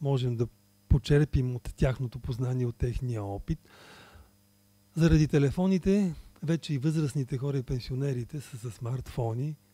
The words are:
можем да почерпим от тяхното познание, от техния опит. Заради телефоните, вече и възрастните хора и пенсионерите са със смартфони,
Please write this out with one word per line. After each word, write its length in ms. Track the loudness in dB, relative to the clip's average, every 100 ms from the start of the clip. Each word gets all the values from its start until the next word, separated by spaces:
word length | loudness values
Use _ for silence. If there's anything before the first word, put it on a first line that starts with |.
можем 340 | 0 0 0 0
да 120 | -2 _ _ _ 2
почерпим 680 | 2 6 4 4 2 0 -2
от 180 | -8 0
тяхното 440 | 0 0 -4 -6
познание, 460 | -8 -4 -2 0 -2
от 100 | -2
техния 480 | -4 -2 -4 -4
опит. 360 | -6 -8 -6 -8 _ -20 -20 -20 -20 -20 -20 _ _ _ _ _ _ 2
Заради 320 | 4 6 6
телефоните, 880 | 4 2 2 2 2 4 2 2 -2 -14 -8
вече 300 | -2 -2 0
и 40 | 0
възрастните 600 | 0 0 0 -2 -4 -4
хора 200 | -2 -4
и 60 |
пенсионерите 800 | -4 -6 -4 -4 -2 -4 -6 -10
са 160 | -12 -12
със 160 | -12
смартфони, 840 | -10 -6 -6 -6 -4 -4 -2 -6 -8 _